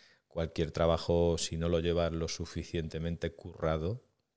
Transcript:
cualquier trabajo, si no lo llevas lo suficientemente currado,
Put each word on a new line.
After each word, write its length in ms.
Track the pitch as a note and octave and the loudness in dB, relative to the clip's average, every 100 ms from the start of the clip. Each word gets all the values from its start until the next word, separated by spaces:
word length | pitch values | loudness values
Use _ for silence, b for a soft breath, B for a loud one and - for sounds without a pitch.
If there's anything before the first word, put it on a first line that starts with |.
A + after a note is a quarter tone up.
| b b _ | b b _
cualquier 420 | - D#2+ - D#2 | -4 -4 0 0
trabajo, 640 | - E2 E2 - E2+ E2+ E2 | 2 4 4 4 4 4 2
si 200 | - E2 | -2 -2
no 100 | E2+ | 0
lo 140 | E2+ | 2
llevas 320 | E2+ E2+ E2+ | 2 2 0
lo 160 | E2 E2 | 0 -4
suficientemente 1040 | - E2+ E2 E2 F2 D#2 D#2+ E2+ E2+ E2 | -6 -6 -8 -6 -4 -4 -4 -4 -2 -4
currado, 680 | - F2+ - D#2+ D#2 E2 A#2+ _ _ _ | -6 -14 -4 0 0 -2 -4 _ _ _